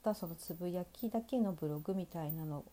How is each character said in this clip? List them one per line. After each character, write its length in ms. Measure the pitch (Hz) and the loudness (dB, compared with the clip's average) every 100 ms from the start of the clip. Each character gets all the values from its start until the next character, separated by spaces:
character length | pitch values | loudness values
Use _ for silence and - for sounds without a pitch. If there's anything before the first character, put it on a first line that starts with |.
た 120 | 220 | 0
そ 120 | 208 170 | 2 -2
の 80 | |
つ 200 | 170 - | -6 -6
ぶ 160 | 170 180 | -2 0
や 140 | 180 180 | 0 -2
き 180 | - 226 | -4 0
だ 100 | 226 | 0
け 180 | 233 254 | 2 4
の 140 | 202 | 4
ブ 160 | 170 151 | 2 0
ロ 100 | 151 | 0
グ 140 | 156 | 0
み 120 | 190 175 | 0 0
た 180 | 170 | -2
い 80 | 151 | -2
な 140 | 160 156 | 0 -2
の 180 | 147 - | -4 -6